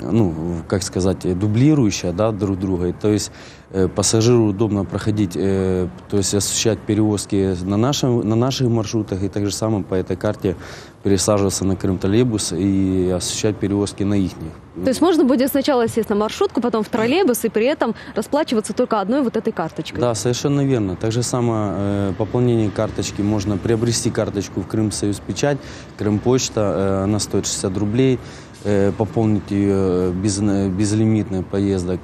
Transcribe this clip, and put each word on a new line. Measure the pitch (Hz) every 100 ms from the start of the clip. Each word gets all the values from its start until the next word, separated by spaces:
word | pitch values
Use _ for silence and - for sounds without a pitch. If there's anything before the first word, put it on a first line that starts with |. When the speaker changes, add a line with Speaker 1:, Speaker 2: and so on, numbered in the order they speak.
| 62
Speaker 1:
ну, | 110 95
в-, | 78 85 85 -
как | 101
сказать, | - 95 92 90
э, | 90
дублирующая, | 90 107 107 143 151 107 - 90
да, | 85 110
друг | 104 98 95
друга. | 95 90 90
И |
то | 90 104
есть, | 104 - - - - -
э, | 95 90
пассажиру | 78 101 113 113 123 107
удобно | 95 110 101
проходить, | 95 98 110 107 98 76
э, | 98 95 95 92 90 - -
то | 101
есть | 95
осуществлять | 101 - - 117 101
перевозки | - 107 107 101 - 101 95 90
на | 90 101
нашем, | 123 143 139 117 107
на | 113
наших | 131 131 123
маршрутах | 117 104 113 101 95
и | 98
так | 104 101
же |
самое | - 110 107
по | -
этой | 95 90 92
карте | 107 - 98 85 - - - -
пересаживаться | 101 95 - 104 98 -
на | 95 92
Крым | 98 90
троллейбус | 95 107 127 107 -
и | 85 98 95 95 92 90 90
осуществлять | - - 110 95
перевозки | 101 101 101 -
на | 101
ихних. | 101 90 - 80 80 -
Speaker 2:
То | 165 185
есть | 247
можно | 330 320
будет | 269 262 262
сначала | 277 269 254 226
сесть | 233 208
на | 202
маршрутку, | 214 - 392 -
потом | 240 220
в | 208
троллейбус | - 226 330 381 233
и | 226
при | 208 240
этом | 320 262 - -
расплачиваться | - - 285 320 220 -
только | 208 247 214
одной | 190 269
вот | 247 220
этой | 226
карточкой? | 208 160 - 156 -
Speaker 1:
Да, | 120
совершенно | 113 123 123 147 143 135
верно. | 127 98 90
Так | 110
же | 113
самое, | 120 127 120 113 104 92
э, | 101 101 101 87
пополнение | 104 123 123 117 107
карточки | 92 107 - 101 -
можно | 104 107 98 95
приобрести | 107 113 117 113 120
карточку | - 98 101 92 -
в | 95
Крым | 110 110
Союз | - 104 98
Печать, | - 98 143 139 - - - -
Крым | 104 104
Почта, | 120 127 - -
э, | 101 85 98 95
она | 95 107
стоит | - 101 -
шестьдесят | - 101 95
рублей. | 104 117 131 120 - - - - 101
Э, | 101 98
пополнить | 87 - 113 110 104 -
ее | 101 101 98 95 90 92
без, | 90 104 98
э, | 104 98 98
безлимитных | 92 104 107 110 110 101 95 87
поездок, | 98 101 98 90 90